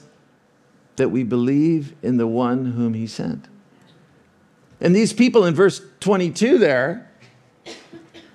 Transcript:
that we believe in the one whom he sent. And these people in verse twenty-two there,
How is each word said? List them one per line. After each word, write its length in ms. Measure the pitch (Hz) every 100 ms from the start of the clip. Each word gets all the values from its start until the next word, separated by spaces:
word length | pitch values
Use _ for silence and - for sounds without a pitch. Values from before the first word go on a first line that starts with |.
| - _ _ _ _ _ _ _ _ -
that 160 | 127
we 140 | 113 120
believe 680 | 123 123 143 160 160 143 -
in 140 | 113 127
the 120 | 113
one 400 | 117 123 127 127
whom 260 | 120 117
he 120 | 110 110
sent. 440 | - - 76 - - _ _ _ _ _ _ _ _ _ _ _ -
And 160 | 170 190
these 160 | 226
people 320 | - 254 233
in 100 | 180
verse 280 | 156 190 - - -
twenty-two 580 | 185 196 175 - 226 294
there, 540 | 170 131 135 208 - _ - _ _ _ - - - - - - -